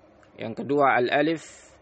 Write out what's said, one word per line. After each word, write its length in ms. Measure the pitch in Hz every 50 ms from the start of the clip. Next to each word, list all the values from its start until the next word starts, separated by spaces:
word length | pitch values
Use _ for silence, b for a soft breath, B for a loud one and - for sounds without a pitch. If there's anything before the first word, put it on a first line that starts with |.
| _ _ _ _ - _ _
Yang 280 | - 113 113 113 - -
kedua 360 | 123 139 147 143 135 107 117
al 80 | 123 117
alif, 640 | - 139 147 156 165 156 - - - - - - - -